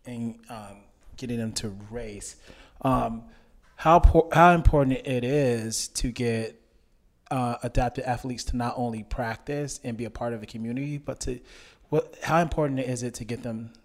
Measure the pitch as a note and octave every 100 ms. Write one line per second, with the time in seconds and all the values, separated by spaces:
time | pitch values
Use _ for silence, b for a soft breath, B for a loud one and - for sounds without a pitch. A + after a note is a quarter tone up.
0 | - A#2+ A#2 A2+ - A#2 G2+ G2+ - _
1 | - - A#2+ A#2 A2+ G#2+ A2 G2 G#2 A#2
2 | A2+ G2+ - - B B B B C3+ B2+
3 | A#2 A2+ - B B B _ - D#3+ E3+
4 | - E3 D#3+ D3+ F3 F3 - D3+ C3+ B2+
5 | C#3+ B2+ B2 D3 C3+ A#2 A2 G#2+ - -
6 | C3 A2+ A#2+ A2+ A2 - _ _ _ _
7 | _ _ - C3+ A#2+ A#2+ B2 C3+ B2+ -
8 | B2+ B2 B2+ A#2+ - B2 A#2+ B2 B2 A2+
9 | G#2 - A#2 A2 - C#3+ C#3+ - C3 A2+
10 | A2+ - A#2+ A#2 G#2+ A2+ A2+ B2 C#3+ D3
11 | C#3+ C3 - B2+ - B B B - D3+
12 | - - - D#3+ E3 - D3+ C3 B2+ B2
13 | B2 - A2+ A#2+ B2 A2+ A#2 -